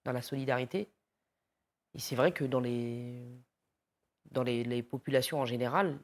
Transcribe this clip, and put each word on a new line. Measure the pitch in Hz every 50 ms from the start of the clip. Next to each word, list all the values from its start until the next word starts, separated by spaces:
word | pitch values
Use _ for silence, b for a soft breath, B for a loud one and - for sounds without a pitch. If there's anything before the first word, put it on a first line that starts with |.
| -
dans | 131 127
la | 123
solidarité. | 123 - 139 139 135 131 131 123 127 123 - 190 208 - _ _ _ _ _ _ _ _ _ _ _ _ _ _ _ _ _ _ _ _ -
Et | -
c'est | - - 139
vrai | 120 131 180
que | 180 - 147
dans | 131 127 127
les, | 123 123 120 120 120 120 120 120 120 120 123 123 123 123 123 123 123 _ _ _ _ _ _ _ _ _ _ _ _ _ _ _ _ -
dans | - 135 127
les, | 123 120 120 120
les | 120 123 123
populations | 117 - - 127 - - 135 131 123 - - 147
en | 135
général, | 120 120 120 123 120 131 180 202 180 - -